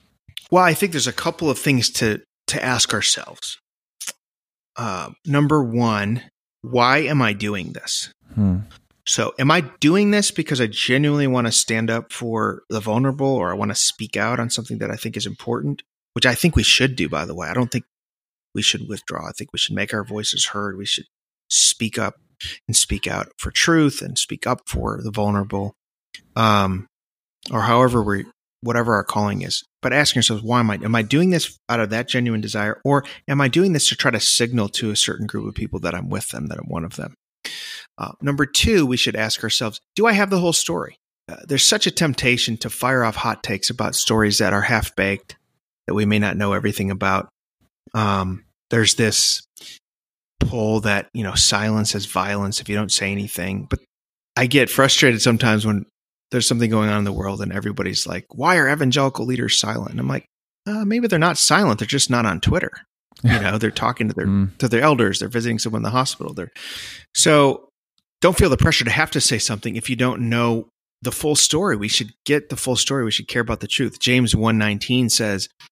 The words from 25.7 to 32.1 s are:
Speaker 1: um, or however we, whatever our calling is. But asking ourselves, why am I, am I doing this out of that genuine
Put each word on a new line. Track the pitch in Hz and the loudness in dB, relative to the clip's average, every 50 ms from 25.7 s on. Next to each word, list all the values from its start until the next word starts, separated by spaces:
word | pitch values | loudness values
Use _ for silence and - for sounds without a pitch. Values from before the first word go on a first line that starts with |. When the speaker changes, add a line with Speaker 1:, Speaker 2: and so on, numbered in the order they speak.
| - _ _ _ _ _ _ _ - - - _ _ | -8 _ _ _ _ _ _ _ -20 -20 -20 _ _
Speaker 1:
um, | 110 113 110 107 104 98 95 95 92 95 - _ _ _ _ _ _ _ _ _ _ _ - | 0 2 4 4 4 4 2 0 -4 -6 -10 _ _ _ _ _ _ _ _ _ _ _ -6
or | 135 113 | -2 -2
however | 104 113 117 120 127 127 117 120 107 | 0 2 4 4 4 4 4 2 2
we, | 104 101 98 95 - - _ _ _ _ _ | 2 0 -2 -4 -8 -14 _ _ _ _ _
whatever | - 117 117 120 117 117 113 | -6 -2 0 0 2 2 2
our | 101 98 | 0 0
calling | - - 107 104 104 98 98 90 | 0 -2 0 0 0 -2 -4 -4
is. | 87 - - - _ _ _ - | -6 -6 -6 -8 _ _ _ -4
But | 131 123 | 0 2
asking | 143 147 - - 127 | 2 2 2 2 2
ourselves, | 113 - 117 104 | 2 2 0 -2
why | 110 110 120 123 | -2 0 2 2
am | 117 110 | 2 2
I, | 104 98 - | 0 -2 -2
am | 107 113 | 0 0
I | 117 110 | 0 0
doing | 107 135 147 175 185 | 2 2 2 4 4
this | 180 160 - - - - _ - | 2 2 0 -4 -8 -12 _ -4
out | 120 117 | -2 -2
of | 110 104 | 0 0
that | 107 113 127 | -2 -4 -4
genuine | - | -2